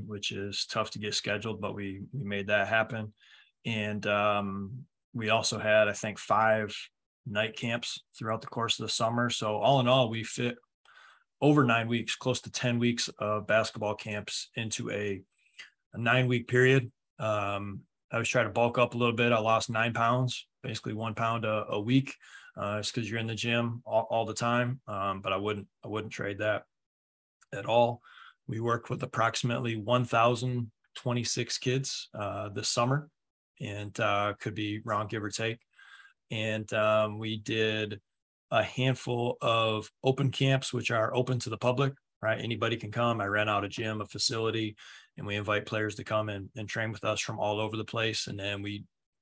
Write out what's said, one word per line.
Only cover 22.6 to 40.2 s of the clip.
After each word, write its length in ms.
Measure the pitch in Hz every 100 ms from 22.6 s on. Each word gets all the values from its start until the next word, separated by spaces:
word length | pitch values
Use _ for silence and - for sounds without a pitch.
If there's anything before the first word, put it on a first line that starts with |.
| 101 104
it's 140 | 101
'cause 160 | - 110
you're 100 | 113
in 80 | 113
the 80 | 110
gym 480 | 120 117 120 117 -
all, 220 | 110 113
all 160 | 117 110
the 80 |
time. 460 | 107 120 120 123 131 -
Um, 320 | 101 98 95
but 140 | 95
I 40 | 95
wouldn't, 300 | 104 107 95 _
I 60 | -
wouldn't 240 | 107 98
trade 240 | - 101 98
that 260 | 107 104 - _ _ _ _ _ _ _ _
at 120 | - -
all. 360 | 117 120 120 - - - - -
We 140 | 113
worked 280 | 117 120 -
with 140 | -
approximately 720 | - - 113 - 123 120 120 113
one 300 | 104 123 120
thousand 640 | 117 120 123 127 123 117 - _ -
twenty-six 600 | 127 120 113 - 120 -
kids, 500 | - 127 135 - - -
uh, 320 | 101 98 104
this 200 | 98 107
summer, 400 | - 120 143 151 _ _ _ _ -
and, 380 | 107 101 104 -
uh, 340 | 107 101 104 101
could 160 | 120 104
be 240 | 107 104 113
wrong, 220 | 107 107
give 140 | 113
or 80 | 104
take. 300 | - 113 113 _ _ - - - _ -
And, 400 | 113 110 110 104
um, 460 | 110 107 107 107 107
we 180 | 110 110
did 600 | 107 113 110 107 107 101 _ _ _ _ _
a 120 | 113
handful 760 | 101 - 131 127 - 120 120 123
of 500 | 120 113 113 107 - -
open 300 | 131 127